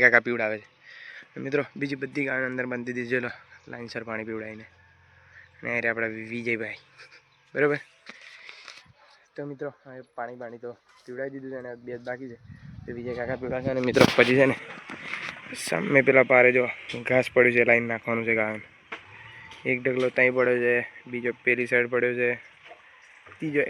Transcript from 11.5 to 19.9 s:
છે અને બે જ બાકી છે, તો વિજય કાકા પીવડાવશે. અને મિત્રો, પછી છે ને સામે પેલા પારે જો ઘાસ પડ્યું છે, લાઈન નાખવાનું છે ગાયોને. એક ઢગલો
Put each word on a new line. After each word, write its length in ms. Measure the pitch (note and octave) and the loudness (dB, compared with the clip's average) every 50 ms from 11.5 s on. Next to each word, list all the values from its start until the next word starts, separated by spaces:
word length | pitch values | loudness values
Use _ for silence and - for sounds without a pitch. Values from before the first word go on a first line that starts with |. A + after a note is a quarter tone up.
| C3 | -10
છે 60 | B2+ B2 | -10 -10
અને 140 | B2 A#2+ A#2+ A#2+ | -12 -14 -14 -12
બે 80 | B2 B2 A#2+ | -10 -10 -10
જ 40 | A#2+ B2 | -8 -8
બાકી 220 | B2 B2 C3+ B2+ A#2 | -10 -8 -10 -12 -14
છે, 60 | - - - - - - - - - - | -16 -18 -20 -20 -20 -20 -18 -18 -16 -14
તો 40 | - A#2+ A#2+ | -12 -10 -8
વિજય 180 | A#2 B2 A#2+ B2 | -8 -6 -6 -6
કાકા 220 | A#2+ A#2+ C3 B2 | -4 -4 -6 -6
પીવડાવશે. 300 | B2+ B2 C3 C3 B2+ C3+ | -6 -6 -6 -6 -4 -4
અને 100 | C3 C3 B2+ B2+ | -4 -2 0 2
મિત્રો, 160 | G#2+ B2 B2+ - - | 6 8 6 8 8
પછી 220 | - A#2+ A#2+ B2+ C3+ | 4 4 6 6 4
છે 80 | C3+ C3+ B2+ | 4 4 2
ને 40 | - - - - - - - - - - - - - - - - - - - - - - | -2 -8 -14 -16 -16 -16 -16 -16 -14 -14 -12 -12 -10 -10 -10 -12 -14 -14 -14 -12 -10 -6
સામે 340 | - - - - - C#3+ C3+ B2+ C3+ | -2 -2 0 0 4 4 4 6 6
પેલા 220 | C3 C3 B2+ A#2+ C3 | 6 6 6 6 6
પારે 180 | B2+ B2 B2+ B2 | 6 6 6 6
જો 140 | B2+ B2 A#2 - - - - - A#2+ A#2 B2+ | 4 2 0 -4 -8 -12 -12 -10 -8 -4 0
ઘાસ 180 | B2+ B2+ B2 - - | 2 2 2 2 4
પડ્યું 220 | B2+ A#2+ B2 A#2+ | 4 6 6 6
છે, 120 | A#2+ A#2 A#2+ | 4 4 6
લાઈન 240 | A#2+ A#2 A#2 A#2 A#2 | 4 4 2 0 -4
નાખવાનું 340 | A2 - A#2+ A#2 A#2 A2+ A2+ | -6 -4 -4 -4 -2 0 0
છે 120 | A2+ A2 | 0 0
ગાયોને. 260 | G#2+ G#2+ G#2+ G#2+ - - - - _ - - - - - - - - - - - - - - - - C3 | 0 -2 -4 -8 -12 -18 -20 -20 _ -16 -16 -16 -16 -18 -20 -20 -20 -20 -20 -20 -20 -20 -18 -8 -4 -2
એક 80 | B2+ B2 B2 | -2 0 0
ઢગલો 260 | C3 | 0